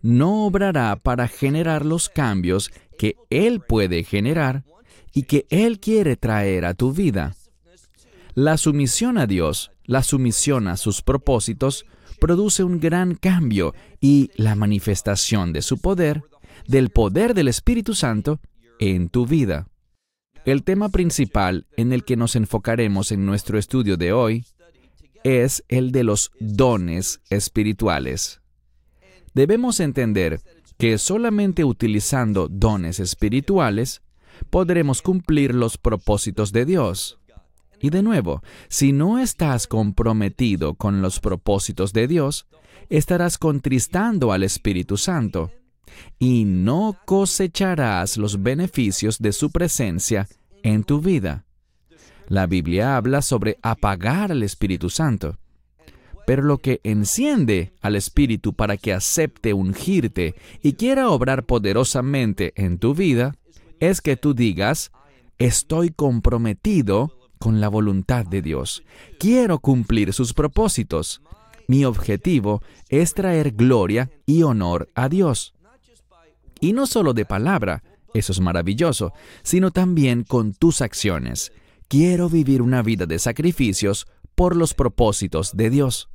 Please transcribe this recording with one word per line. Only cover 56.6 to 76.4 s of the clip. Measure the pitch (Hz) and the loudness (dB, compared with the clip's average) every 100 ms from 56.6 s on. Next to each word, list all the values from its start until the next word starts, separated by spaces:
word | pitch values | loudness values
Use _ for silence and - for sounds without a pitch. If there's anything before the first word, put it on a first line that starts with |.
| 135 123 | 0 -2
enciende | 104 107 101 - 285 269 127 98 87 _ | -2 -2 0 0 0 2 2 0 -2 _
al | 107 104 | -4 -2
Espíritu | - - 139 110 107 | 0 0 2 0 -4
para | - 107 101 | -4 -4 -2
que | - | -4
acepte | 95 - - 156 - 117 | -4 -2 -2 -2 -2 -2
ungirte | 101 95 98 - 190 117 - 85 - - - | 0 -2 -4 -2 0 0 -2 -4 -6 -18 -2
y | 147 | -2
quiera | 135 233 269 254 | 0 0 0 2
obrar | 147 127 131 | 2 0 -2
poderosamente | 120 120 101 101 127 135 127 139 117 98 92 - | 0 -2 0 0 0 -2 -2 -2 -2 -2 -6 -2
en | 95 87 | -2 0
tu | - | -2
vida | 147 190 120 127 143 _ - - - | 0 0 0 -2 -6 _ -20 -20 -2
es | 165 190 | 0 0
que | - 131 | -2 0
tú | 147 | 0
digas, | 131 117 85 101 151 - - 139 - - _ | 2 0 2 -2 -2 -6 -16 _ -20 -20 _
"Estoy | 123 - - 160 170 | 0 0 -2 -2 -2
comprometido | 160 143 120 120 120 117 98 - 196 110 101 143 - _ _ | 0 0 2 2 2 -2 -2 0 2 2 2 0 -6 _ _
con | 113 110 | 0 2
la | 104 | 2
voluntad | 107 107 98 92 123 | 0 0 0 0 -2
de | 98 95 | -2 -4
Dios. | 80 73 64 - - - - - | -4 -6 -6 -10 -14 -20 -20 -4
Quiero | 185 247 240 160 | 2 4 4 2
cumplir | - 131 113 110 98 | 2 2 2 0 0
sus | 101 123 | -2 -2
propósitos. | - 123 170 214 - 110 80 78 - _ - - - - | 0 0 2 0 0 -4 -4 -6 -10 _ -20 -20 -20 2
Mi | 127 | 2
objetivo | 135 113 - 101 - 160 101 104 - - - | 4 0 -2 -2 0 0 0 -4 -6 -20 -2
es | 139 170 | 0 0
traer | - 190 170 147 | 0 -2 0 -2
gloria | 107 123 123 92 107 127 - | 2 4 4 2 0 -4 -8
y | - 160 | 0 4
honor | 160 113 90 85 - | 4 2 0 -2 -4
a | - 131 | -4 -2
Dios". | 175 180 117 - _ 202 _ _ _ _ _ _ _ | 2 0 0 -6 _ _ _ _ _ _ _ _ _